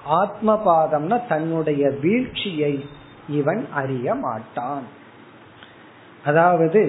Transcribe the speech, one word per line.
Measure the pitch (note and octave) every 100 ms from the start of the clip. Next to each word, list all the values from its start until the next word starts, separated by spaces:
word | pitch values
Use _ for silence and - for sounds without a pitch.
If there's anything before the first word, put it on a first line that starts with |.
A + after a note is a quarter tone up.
| C#3
ஆத்ம | D#3+ G3 - G#3+ G#3+ G#3
பாதம்னா | E3 D#3 D3+ D#3 A#3+ A#3+
தன்னுடைய | D#3 D#3+ E3 D#3 C#3+ C#3+ C#3
வீழ்ச்சியை | D3+ A#3 B3+ - G3+ D#3 D3 C#3 C#3 - - - -
இவன் | D3 C#3+ G3+ -
அறிய | C#3+ C3+ C3 C3+ B3
மாட்டான். | D3+ A2 A2+ - B2 C#3 A#2 - - - - - - - - - - - - - C#3+
அதாவது | D3+ F3 F3 E3 F#3+